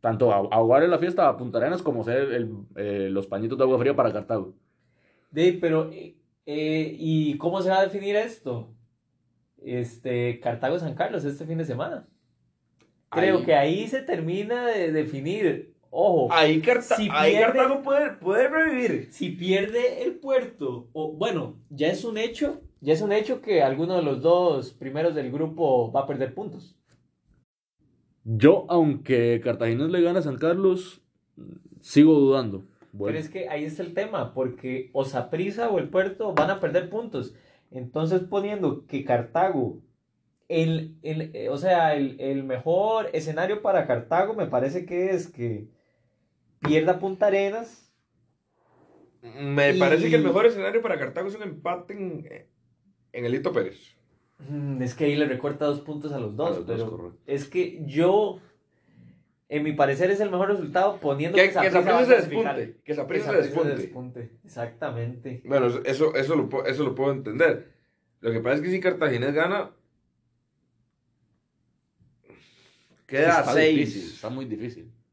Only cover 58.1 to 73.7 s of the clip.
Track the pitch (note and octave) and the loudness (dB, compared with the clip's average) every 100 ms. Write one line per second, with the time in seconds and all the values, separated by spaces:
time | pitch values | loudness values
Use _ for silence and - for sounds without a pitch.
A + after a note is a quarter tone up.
58.1 | G3+ G#3 F#3 _ _ _ _ _ _ - | 4 2 -4 _ _ _ _ _ _ -20
59.1 | _ _ _ _ D3 D3+ D3 C#3 C#3 F3+ | _ _ _ _ -4 -2 2 2 2 2
60.1 | G3 G#3 F3+ G3 G3+ D#3 D#3+ F#3+ F#3 D3+ | 2 0 0 0 0 0 0 0 0 -2
61.1 | C#3 D#3 F#3 F#3+ F3+ F#3+ F#3 F#3 F3+ B3 | -2 2 4 4 4 4 4 4 4 8
62.1 | A#3+ E3 F3+ A3+ C3+ A2+ - - D3 C3 | 6 6 0 0 -2 -6 -10 -8 -6 -2
63.1 | F#3+ G#3+ G3+ C#3 D3 D3+ C3+ - B2+ B2+ | -2 2 2 2 0 0 -2 -6 -10 -14
64.1 | B2 A2+ - - B2 A#2 - D3+ A#2 A#2 | -14 -16 -18 -20 -10 -10 -8 -8 -6 -8
65.1 | B2 C#3 B2+ - C#3 B2 B2 - C3+ D#3 | -8 -12 -14 -2 2 2 0 -4 0 0
66.1 | - C3+ D#3+ B2+ C3+ - C3 C#3+ G#2 C#3 | 0 0 0 0 -2 -4 -2 -4 -2 -2
67.1 | C#3 - A2+ D#3+ - - _ _ _ _ | -2 -6 2 2 2 -6 _ _ _ _
68.1 | _ A#2 A#2 A#2 C#3+ E3 F#3 F#3 F3+ D3+ | _ -4 -2 0 -2 0 0 0 0 0
69.1 | A#2+ C3 C#3+ E3+ G3 E3+ _ _ _ _ | 0 0 0 0 -2 -6 _ _ _ _
70.1 | _ _ _ _ _ _ _ _ _ _ | _ _ _ _ _ _ _ _ _ _
71.1 | _ _ _ _ _ _ _ _ _ _ | _ _ _ _ _ _ _ _ _ _
72.1 | _ _ - _ _ _ _ _ _ _ | _ _ -20 _ _ _ _ _ _ _
73.1 | C3+ D#3+ E3 B2 C#3+ D#3 | 2 4 4 2 4 4